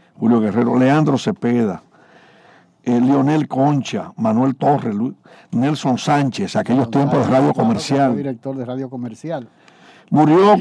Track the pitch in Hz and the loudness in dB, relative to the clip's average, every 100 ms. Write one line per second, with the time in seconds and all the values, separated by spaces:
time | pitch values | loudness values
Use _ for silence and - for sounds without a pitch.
0 | _ - 113 117 107 104 117 123 131 147 | _ -4 0 2 2 0 0 2 2 2
1 | 151 135 - 101 117 120 110 87 - _ | 2 0 -2 -4 -2 0 0 -4 -14 _
2 | _ _ _ _ _ _ _ _ - 120 | _ _ _ _ _ _ _ _ -2 0
3 | 127 139 139 156 139 - 143 147 117 107 | 2 2 2 0 -2 0 0 0 -2 -8
4 | - - 110 110 135 127 139 143 120 104 | -10 -4 -2 0 0 0 -2 0 -2 -4
5 | 123 - _ - _ 117 135 151 143 120 | -4 -8 _ -20 _ -2 -2 -2 -2 -2
6 | - 147 139 - 95 - - 127 117 143 | 0 0 0 -4 -4 -4 0 0 0 0
7 | 143 147 101 131 147 143 226 220 - 139 | 0 0 2 2 2 2 0 -2 -2 0
8 | 135 113 139 120 135 135 120 127 131 127 | 0 0 -6 -8 -10 -8 -8 -8 -10 -10
9 | 120 110 156 156 113 _ _ _ - - | -12 -12 -10 -10 -10 _ _ _ -20 -20
10 | _ - 151 170 202 202 | _ 2 4 6 6 4